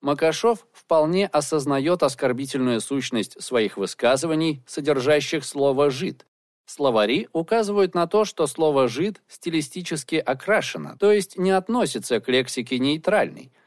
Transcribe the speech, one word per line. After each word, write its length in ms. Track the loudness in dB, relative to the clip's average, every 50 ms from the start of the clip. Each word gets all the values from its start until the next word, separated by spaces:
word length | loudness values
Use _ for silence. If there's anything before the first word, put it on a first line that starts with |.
Макашов 640 | -4 -4 0 2 2 2 2 2 2 0 0 0 -4 _
вполне 540 | _ -12 _ 2 2 4 4 4 2 2 0
осознаёт 760 | 2 0 0 0 0 -2 -2 0 0 0 0 0 0 2 2
оскорбительную 800 | 2 0 0 0 -2 -2 -2 -2 -6 -4 -2 -2 0 0 0 -2
сущность 600 | -2 -2 -4 -4 -4 -2 -4 -4 -4 -6 -8 -14
своих 360 | -6 -2 0 0 0 0 -2 -4
высказываний, 840 | -6 -6 -2 0 2 2 2 2 0 0 0 0 0 -2 -4 -6 -10
содержащих 800 | -12 -10 -4 -2 0 0 2 2 2 2 2 2 -2 -4 -6 -6
слово 460 | -6 -2 0 0 2 2 4 2 2
«жид». 360 | 0 -2 -4 -6 -8 -10 _ _ _ _ _ _ _ _ _
Словари 600 | -16 -6 -2 0 2 4 4 4 4 2 0 -2 -2
указывают 640 | -4 -4 -2 0 0 0 2 2 2 2 2 2 2
на 120 | 0 0
то, 200 | 2 2 2 2
что 200 | 0 0 -2 -2
слово 420 | -2 0 0 2 2 4 4 2 2
«жид» 340 | 0 -2 -4 -4 -4 -8 _
стилистически 920 | _ -20 -12 -8 -4 -4 -4 -4 -6 -8 -10 -8 -6 -8 -8 -6 -4 -4
окрашено, 800 | -2 0 -2 -4 -2 0 0 0 0 0 -2 -6 -10 -10 -12 -4 0
то 120 | 2 4
есть 280 | 4 2 0 -4 -4 -2
не 120 | 0 2
относится 680 | 2 0 0 0 -2 -2 -2 -2 -4 -6 -4 -2 -2 -2
к 80 | 0 0
лексике 500 | 0 0 0 -2 -4 -8 -6 -4 -2 -2
нейтральной. 760 | 0 0 -2 -2 0 0 2 2 0 -2 -6 -12 -20 -20 _ _ _